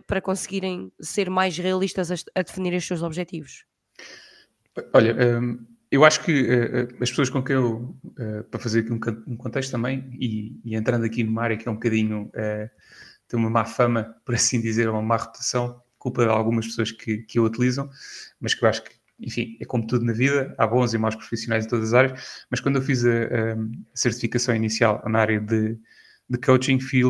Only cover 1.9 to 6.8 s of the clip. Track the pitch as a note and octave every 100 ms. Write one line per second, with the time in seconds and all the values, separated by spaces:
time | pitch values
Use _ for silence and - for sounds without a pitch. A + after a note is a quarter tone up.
1.9 | - E3+ F3+ - - F3+ - F#3 F3+ -
2.9 | E3+ E3 D#3+ F3 D#3+ C#3 - _ _ _
3.9 | _ - - - - _ _ _ - -
4.9 | C3 A2+ A#2+ B2 A#2+ A#2+ B2 - - -
5.9 | C3+ D3+ - - D3 A#2 B2 A#2 -